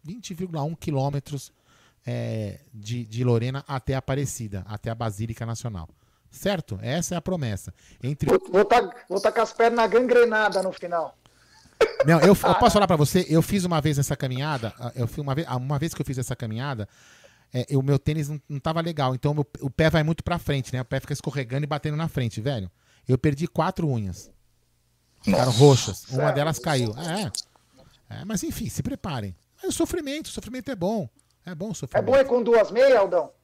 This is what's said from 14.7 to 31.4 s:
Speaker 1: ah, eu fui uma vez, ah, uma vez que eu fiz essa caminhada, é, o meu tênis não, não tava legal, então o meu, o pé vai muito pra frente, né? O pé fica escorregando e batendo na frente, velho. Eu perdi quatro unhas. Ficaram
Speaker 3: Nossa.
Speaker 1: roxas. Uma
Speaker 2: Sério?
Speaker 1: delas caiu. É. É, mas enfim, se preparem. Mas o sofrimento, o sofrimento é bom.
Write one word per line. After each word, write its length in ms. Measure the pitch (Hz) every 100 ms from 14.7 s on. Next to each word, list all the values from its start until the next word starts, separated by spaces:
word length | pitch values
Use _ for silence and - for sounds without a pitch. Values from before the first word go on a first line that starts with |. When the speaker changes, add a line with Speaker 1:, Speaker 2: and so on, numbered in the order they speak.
| -
Speaker 1:
ah, 140 | 120 131
eu 120 | 117
fui 160 | -
uma 100 | 139
vez, 140 | 135 123
ah, 60 | 123
uma 240 | 131 143
vez 140 | 160
que 80 | -
eu 40 | 139
fiz 120 | 127
essa 180 | 127 123
caminhada, 540 | 113 110 139 117 101 _ _ - _ _ _
é, 120 | 123 120 139
o 40 |
meu 160 | 135 139
tênis 300 | - 156 147
não, 140 | 151 _
não 100 | 143
tava 220 | 160 160
legal, 340 | 170 151 131 131
então 160 | 143
o 40 | 147
meu, 120 | 143 -
o 80 | 139
pé 200 | - 160
vai 140 | 160
muito 220 | 151 165 -
pra 120 | 175
frente, 360 | - 139 -
né? 80 | 127
O 40 | 127
pé 140 | 135
fica 140 | -
escorregando 500 | 143 - 143 117 131
e 40 | 147
batendo 280 | 151 156 147
na 140 | 165
frente, 320 | - 120 -
velho. 280 | 120 123 92 _ _ _ -
Eu 100 | 127
perdi 300 | 156 139 170
quatro 400 | - 165 190 160
unhas. 420 | 123 98 82 - _ _ _ _ _ _ _ _ _
Ficaram 240 | - 190 127
Speaker 3:
Nossa. 120 | 113
Speaker 1:
roxas. 440 | 143 127 - 95 -
Uma 80 | 131
Speaker 2:
Sério? 180 | 147 143
Speaker 1:
delas 240 | 151 151
caiu. 340 | 170 139 117 107
É. 320 | 165 185 160 - - _ _ _ - _ _ 107
É, 40 | 180
mas 180 | 202
enfim, 240 | 330 - 226
se 160 | -
preparem. 500 | 143 277 196 131 101 87 _ _
Mas 60 | 381
o 40 | -
sofrimento, 480 | 330 349 285 294 -
o 40 |
sofrimento 380 | - 208 254 -
é 60 | 226
bom. 320 | 175 226 127 _ _ _